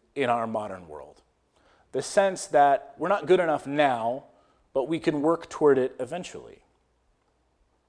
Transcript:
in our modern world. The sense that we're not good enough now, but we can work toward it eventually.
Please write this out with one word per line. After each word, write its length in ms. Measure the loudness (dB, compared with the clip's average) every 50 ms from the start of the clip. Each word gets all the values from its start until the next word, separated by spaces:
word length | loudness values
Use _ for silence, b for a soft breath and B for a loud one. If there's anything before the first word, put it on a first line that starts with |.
| _ _ _
in 120 | -4 -2 0
our 160 | 0 -2 -2
modern 440 | -4 -6 -6 -6 -8 -10 -14 -16 -16
world. 340 | -18 -18 -18 -20 -20 _ _ _ _ _ _ _ b b b b b b b b
The 100 | -8 -8
sense 440 | -8 0 0 2 2 2 -2 -6 -6 0
that 460 | 4 4 6 6 4 2 -2 -10 -10 -6
we're 80 | -2
not 200 | -2 -2 -2 2
good 120 | 2 2 4
enough 260 | 4 0 -2 -2 -4
now, 600 | -4 0 2 2 2 2 0 -2 -4 -4 -6 -10 b b b b b b b b b
but 160 | -4 -4 -2 -2
we 100 | -4 -2
can 240 | -2 -2 -2 2
work 260 | 0 0 0 0 -4 -12
toward 300 | -4 2 4 6 6 4
it 160 | 2 -2 -4 -8
eventually. 640 | -10 -8 -8 -10 -10 -12 -16 -18 -18 -20 -20 _ _ _ _ _ _ _ _ _ _ _ _ _ _ _ _ _ _ _ _ _ _ _ _ _ _